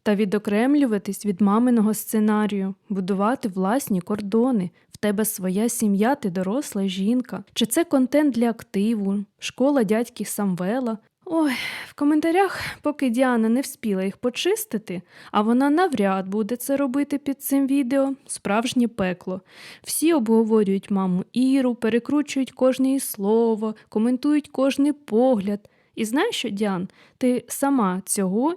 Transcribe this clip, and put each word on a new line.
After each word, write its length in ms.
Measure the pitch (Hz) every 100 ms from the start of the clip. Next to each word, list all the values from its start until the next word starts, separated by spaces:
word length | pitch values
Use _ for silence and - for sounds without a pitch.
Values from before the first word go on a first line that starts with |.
та 120 | - 202
відокремлюватись 1120 | 214 202 208 208 254 294 277 208 202 196 208
від 160 | 185
маминого 520 | 202 214 247 233 214
сценарію, 840 | 214 - 220 214 214 214 208 190 190 -
будувати 580 | 196 180 190 208 269 226
власні 540 | 185 185 254 - 190
кордони. 680 | - 208 202 226 247 240 180 - _
В 60 | -
тебе 280 | 208 208 220
своя 440 | - 185 185 233
сім'я, 460 | - 214 196 220 285
ти 140 | 202
доросла 580 | 175 185 240 294 208 196
жінка. 560 | 185 196 254 240 190 -
Чи 120 | - 226
це 180 | -
контент 520 | 339 269 254 285 302 233
для 140 | 233
активу, 680 | 226 - 196 208 226 196 202 202 _
школа 440 | - - 262 285
дядьки 420 | 196 214 233 - 208
Самвела? 720 | - 202 175 180 247 247 220 _ _ -
Ой, 260 | 330 302 240 - - -
в 60 |
коментарях, 680 | - 294 311 330 339 381 - - -
поки 280 | 294 294 269
Діана 400 | 226 262 240 220
не 120 | 240
вспіла 420 | 269 - 226 190
їх 140 | 190 -
почистити, 840 | 247 247 349 427 - 220 - 180 - - -
а 100 | 208
вона 280 | 214 247 285
навряд 580 | 302 370 240 196 190 190
буде 280 | 208 214 247
це 220 | - 277
робити 400 | 277 269 285 277
під 240 | - 269
цим 260 | - 277 269
відео, 460 | 277 247 269 269 262 -
справжнє 640 | - - 202 233 254 240
пекло. 540 | 233 185 180 - 185 - - - -
Всі 300 | - - 311
обговорюють 800 | 320 220 226 220 220 196 196 -
маму 320 | 196 190 180 -
Іру, 420 | 233 262 269 254 233
перекручують 760 | 220 233 233 294 294 269 254
кожне 360 | - 254 254 262
її 120 | 269
слово, 760 | - - 196 226 233 220 220 214 -
коментують 580 | 214 226 254 294 294 -
кожний 460 | - 269 262 285
погляд. 760 | 285 - 214 254 233 190 202 _ _ _ -
І 100 | 220
знаєш 300 | 262 466 -
що, 140 | 233
Діан, 380 | 202 214 185 190 _ - -
ти 280 | 254 247 -
сама 540 | - 277 277 196 180 -
цього 500 | - 190 202 285